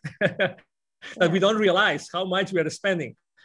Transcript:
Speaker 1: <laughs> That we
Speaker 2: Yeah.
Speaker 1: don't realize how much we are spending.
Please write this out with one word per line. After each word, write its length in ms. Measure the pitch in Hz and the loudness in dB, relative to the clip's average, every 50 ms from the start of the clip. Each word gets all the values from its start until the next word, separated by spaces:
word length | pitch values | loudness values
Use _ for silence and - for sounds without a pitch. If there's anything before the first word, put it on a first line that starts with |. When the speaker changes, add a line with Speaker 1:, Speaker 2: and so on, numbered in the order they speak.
| - - | -18 -18
Speaker 1:
<laughs> 140 | - - | -4 -2
That 1120 | 202 180 180 - 196 - - - _ _ _ _ _ _ _ _ - - - 233 180 160 | -2 -2 0 0 -2 -2 -4 -8 _ _ _ _ _ _ _ _ -20 -14 -2 0 2 2
we 80 | 170 190 | 4 4
Speaker 2:
Yeah. 80 | 190 202 | 4 2
Speaker 1:
don't 100 | 220 214 | 4 4
realize 520 | 214 190 170 190 214 185 147 151 - - - | 2 2 4 4 2 2 0 -2 -6 -8 -8
how 100 | 175 190 | -6 -4
much 280 | 185 180 190 196 - 196 | -2 -2 -2 -2 0 -2
we 60 | 170 | -2
are 100 | 151 151 | -2 -2
spending. 460 | - - - 196 185 165 139 110 - _ _ _ _ _ | -4 -4 -2 -2 -2 -2 -4 -8 -12 _ _ _ _ _